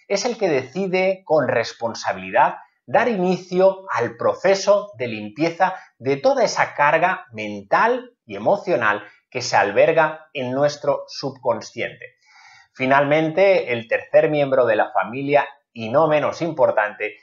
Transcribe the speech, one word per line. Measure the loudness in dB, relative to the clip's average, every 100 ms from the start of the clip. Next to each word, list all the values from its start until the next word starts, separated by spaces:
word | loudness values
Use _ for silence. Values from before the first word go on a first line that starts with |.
| -6
es | -4 -4
el | -2
que | 0
decide | 0 -2 -6 -2 0 0 -2
con | 0 0 2
responsabilidad | 0 -2 -6 -8 -6 -8 -8 -2 2 2 0 -16 _
dar | -2 0 0
inicio | 0 0 -2 -2 2 2 2 -4
al | -4 -4 -2
proceso | -2 0 0 2 2 2 0 -8
de | -8
limpieza | -8 -10 -4 -4 0 -2 -2 -14 -8
de | -4 0
toda | 2 2
esa | 0 0 -2
carga | 0 2 2 0 -2 -10
mental | -10 -10 -10 -2 0 2 -2 -8 _ -14
y | -6
emocional | -2 -2 0 0 0 -2 -6 _ _
que | -10
se | -2 0
alberga | 2 4 4 4 0 -2 -14
en | -10 -6
nuestro | -2 -2 -2 -4 -4 -6
subconsciente. | -10 -10 -6 -4 -4 -6 -10 -10 -10 -20 _ _ -20 -20 -20 _
Finalmente, | -6 2 4 4 2 0 2 4 4 0
el | -4 -4
tercer | -4 2 2 4
miembro | 2 0 2 2
de | 2
la | 0
familia, | -2 -4 -4 0 0 0 -8 _
y | -12 -2
no | 2 2
menos | 2 0 -2
importante, | -4 0 2 2 -2 -4 -8 -10